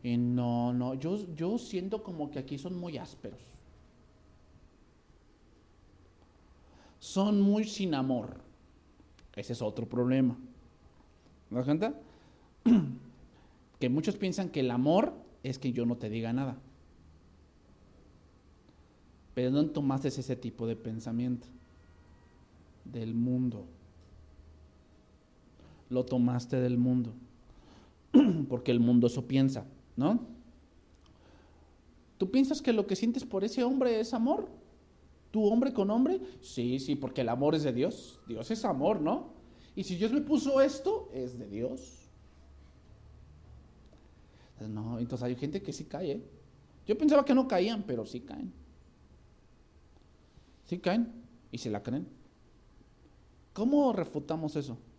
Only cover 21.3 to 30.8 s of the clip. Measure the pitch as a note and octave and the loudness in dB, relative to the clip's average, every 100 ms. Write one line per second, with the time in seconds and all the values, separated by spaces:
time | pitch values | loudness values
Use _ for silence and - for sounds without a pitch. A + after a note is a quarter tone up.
21.3 | A#2+ - - - - - - - - - | -4 -8 -20 -20 -20 -20 -20 -20 -20 -20
22.3 | - - - - - - A#2+ A2+ A2+ A#2+ | -20 -20 -20 -20 -20 -12 -8 -4 0 0
23.3 | B2+ B2+ A2 G2 - - - - - - | 0 0 -4 -12 -20 -20 -20 -20 -20 -20
24.3 | - - - - - - - - _ _ | -20 -20 -20 -20 -20 -20 -20 -20 _ _
25.3 | _ - - - - - B2 B2+ B2+ A#2+ | _ -20 -20 -20 -20 -4 -2 0 2 2
26.3 | B2 A#2+ C3+ B2+ B2 B2 B2+ A#2 G#2+ - | 2 -2 0 2 2 2 2 0 -6 -18
27.3 | - - - - - - _ _ D4 C4+ | -20 -20 -20 -20 -20 -20 _ _ 8 8
28.3 | E3 C#3 B2 - A#2+ A#2 A#2+ A#2 A#2+ B2 | 4 0 -2 2 4 6 8 6 2 0
29.3 | C3+ C3+ C3 G#2+ - - - C#3+ A#3 - | 4 4 2 -10 -18 -14 -2 2 2 -2
30.3 | - - - - - | -16 -20 -20 -20 -20